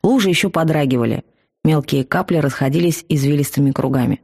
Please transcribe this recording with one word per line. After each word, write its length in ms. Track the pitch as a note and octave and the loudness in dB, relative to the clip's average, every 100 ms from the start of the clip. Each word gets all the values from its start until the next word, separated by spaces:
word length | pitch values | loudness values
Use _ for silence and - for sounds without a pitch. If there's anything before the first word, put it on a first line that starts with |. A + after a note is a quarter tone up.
Лужи 260 | F3+ C4 G3 | 2 2 2
ещё 220 | E3 G3 | 0 0
подрагивали, 720 | E3 E3 D#3 C#3+ B2+ A#2 A2+ - _ _ _ | 0 0 0 0 0 0 -4 -10 _ _ _
мелкие 400 | D#3 D#3 C3+ C#3+ | 0 0 0 -4
капли 360 | C3 - - E3+ | -2 -4 0 0
расходились 680 | C#3+ - C3+ D3+ F3 D#3 - | 0 0 -2 2 0 -2 -2
извилистыми 640 | D#3 C3+ D3 C#3+ - C#3 | 0 2 0 0 0 0
кругами. 500 | C3+ C3 C3+ A#2+ G#2+ | 0 -2 0 0 -4